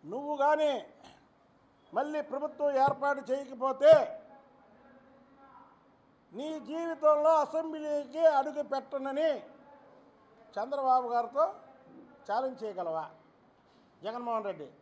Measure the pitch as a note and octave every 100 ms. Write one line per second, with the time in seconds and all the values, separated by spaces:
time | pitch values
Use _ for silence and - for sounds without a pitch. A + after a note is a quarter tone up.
0 | D3 A3 C#4+ D4 C#4+ D4+ D4+ B3+ - -
1 | - - _ _ _ _ _ _ _ F#3+
2 | C#4+ D4+ D4 C#4 D4 D4 D4 C4+ C4+ C#4+
3 | C#4+ C#4 G#3 C4+ C4 B3+ C4 C4 D4 D#4
4 | - - - - - - - - - C4+
5 | - - _ _ C#4 - - _ _ _
6 | _ _ _ F#3 D4+ D#4 A3 D#4+ E4+ D#4+
7 | D4+ D4+ D4+ D#4+ D4 D#4+ D#4+ D#4 D4+ D4
8 | C4+ D4 E4 C#4+ C#4 C#4+ C4+ C4+ C4+ C#4
9 | C4+ C4+ D#4+ B3+ - - - - - -
10 | - _ _ _ - - A#3 C#4 C4 B3+
11 | B3 A#3+ A#3+ C4+ E4+ - - - - -
12 | - - - G#3+ C4 B3 A3 F#3 E3+ D#3+
13 | D3+ - _ _ _ _ _ _ _ _
14 | G3 A#3+ A#3+ A3+ G3+ E3+ C#3 -